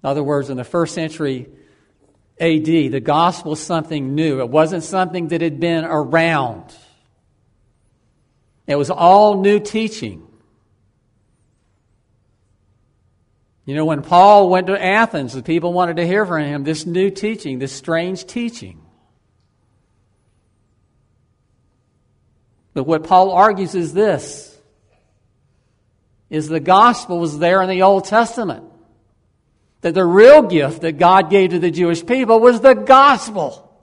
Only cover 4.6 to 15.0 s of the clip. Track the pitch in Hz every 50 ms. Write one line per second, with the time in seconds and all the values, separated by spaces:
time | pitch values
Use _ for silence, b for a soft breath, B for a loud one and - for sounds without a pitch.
4.6 | 160 156 190 170 160 - 190 190 185 170 170 180 170 156 170 160 165 165 147 135
5.6 | 165 170 170 165 156 160 160 151 147 131 139 165 165 165 165 147 135 120 110 90
6.6 | - - - _ _ _ _ _ _ _ _ _ _ _ _ _ _ _ _ _
7.6 | _ _ _ _ _ _ _ _ _ _ _ _ _ _ _ _ _ _ _ _
8.6 | _ - 143 143 147 139 180 170 170 175 190 202 214 208 208 190 190 202 208 208
9.6 | 208 208 - 220 226 214 214 - - 110 95 78 - _ _ _ _ _ _ _
10.6 | _ _ _ _ _ _ _ _ _ _ _ _ _ _ _ _ _ _ _ _
11.6 | _ _ _ _ _ _ _ _ _ _ _ _ _ _ _ _ _ _ _ _
12.6 | _ _ _ _ _ _ _ _ _ _ _ _ _ _ _ _ _ _ _ _
13.6 | _ 139 139 151 156 160 160 143 139 - 180 175 185 202 208 202 196 180 185 180
14.6 | 180 185 196 196 180 185 196 214